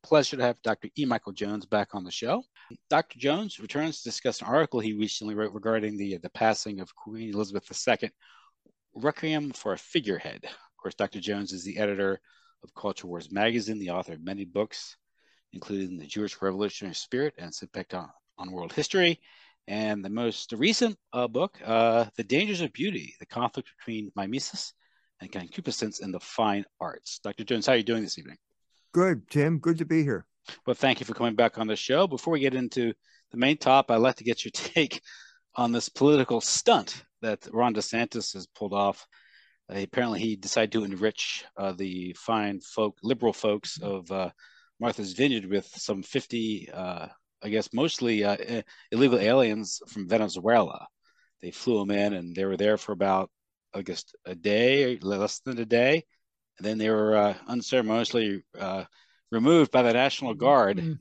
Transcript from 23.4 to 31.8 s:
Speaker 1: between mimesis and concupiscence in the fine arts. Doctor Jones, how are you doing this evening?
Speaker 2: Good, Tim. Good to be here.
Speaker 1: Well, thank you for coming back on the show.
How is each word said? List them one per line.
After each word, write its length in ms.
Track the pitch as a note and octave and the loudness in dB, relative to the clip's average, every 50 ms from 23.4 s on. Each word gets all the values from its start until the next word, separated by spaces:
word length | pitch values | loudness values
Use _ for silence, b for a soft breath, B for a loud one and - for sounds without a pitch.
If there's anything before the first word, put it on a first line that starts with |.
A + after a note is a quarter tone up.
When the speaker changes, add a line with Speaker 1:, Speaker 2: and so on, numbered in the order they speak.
| B2 A2+ - C3+ - - _ _ | -2 -2 -2 -6 -12 -12 _ _
Speaker 1:
between 320 | - - A2+ A2 G#2 F#2+ _ | -10 -8 -8 -8 -8 -8 _
mimesis 560 | G2+ G2 F#2+ A#2 C#3 - - - - - - _ _ _ _ _ _ _ _ _ _ | -6 -6 -4 -4 -6 -6 -8 -10 -10 -12 -12 _ _ _ _ _ _ _ _ _ _
and 100 | F#2+ F#2+ | -18 -12
concupiscence 720 | - F#2+ F2+ E2+ - - F3 C3+ A2+ - A#2 G#2+ G2 - | -10 -12 -12 -10 -12 -8 -6 -6 -4 -4 -4 -6 -6 -8
in 100 | G2 G2 | -10 -8
the 80 | F#2 F2+ | -10 -10
fine 460 | - - - - A2+ G#2+ G2+ G2+ G2 _ _ _ | -10 -8 -2 0 2 2 2 -2 -4 _ _ _
arts. 400 | F2 E2 - - _ - - - | -10 -8 -8 -12 _ -14 -14 -10
Doctor 240 | - G#2 G2+ - G#2+ | -10 -10 -10 -10 -4
Jones, 220 | - B2 A2+ G2+ | -2 -2 0 2
how 80 | C3+ C3 | 4 2
are 20 | |
you 80 | A#2 G#2+ | 4 2
doing 180 | A#2 A#2 A2+ | 0 -2 -2
this 160 | G#2+ F#2+ - - | -2 -6 -8 -12
evening? 180 | - - - _ _ _ _ _ _ _ _ _ _ _ | -12 -18 -20 _ _ _ _ _ _ _ _ _ _ _
Speaker 2:
Good, 380 | - E3+ F#3 F#3+ E3 A2+ - _ | 2 4 4 4 2 0 -4 _
Tim. 300 | - D3 C#3+ D#3 E3+ C#3+ | 2 4 4 4 2 2
Good 180 | - E3+ E3 D#3+ | 2 0 2 2
to 60 | D#3+ | 0
be 180 | D3+ D#3+ D#3+ | 2 2 2
here. 240 | D3+ C#3 A2 F2 - _ _ _ B B B B _ | 4 2 0 -2 -4 _ _ _ B B B B _
Speaker 1:
Well, 80 | - B2 | -2 0
thank 240 | - - C3+ A#2+ - | 2 4 2 2 2
you 80 | A#2 | -2
for 80 | - A2 | -8 -2
coming 220 | - A#2+ A#2 A2 | 0 0 2 6
back 200 | A2 A#2 A2 - | 6 4 4 4
on 120 | A2+ A2+ G#2+ | 0 -2 -2
the 80 | G#2+ | -2
show. 320 | - | -2